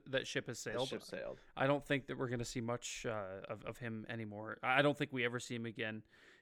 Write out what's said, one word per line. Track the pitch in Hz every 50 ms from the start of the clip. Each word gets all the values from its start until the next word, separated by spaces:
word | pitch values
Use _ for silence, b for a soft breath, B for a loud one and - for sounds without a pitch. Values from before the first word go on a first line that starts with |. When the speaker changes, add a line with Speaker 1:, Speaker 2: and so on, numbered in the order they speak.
| - 139
Speaker 1:
that | 131 131 -
ship | - - 139 - -
has | 117 - -
Speaker 2:
That | 120 107
Speaker 1:
sailed. | 120 131 131
Speaker 2:
ship | 120 107 -
sailed. | - 98 - - 60 - - - - - -
Speaker 1:
I | 135 135
don't | 143 143 -
think | - 147 135 - -
that | 139 123
we're | 135 120
gonna | 123 120 120
see | - - 127
much, | 117 117 120 120 - - - - - 123
uh, | 110 107 98 92 95 98 - -
of, | 110 104 -
of | - 113 -
him | 123 117 113 110 107 -
anymore. | 117 117 110 104 104 104 110 110 110 - -
I, | 123 131 135
I |
don't | 143 147 143 -
think | 147 -
we | 131 131 120
ever | 120 120 120
see | - - 123
him | 117 113
again | 117 101 117 113 110 110 107 - b b b b b b b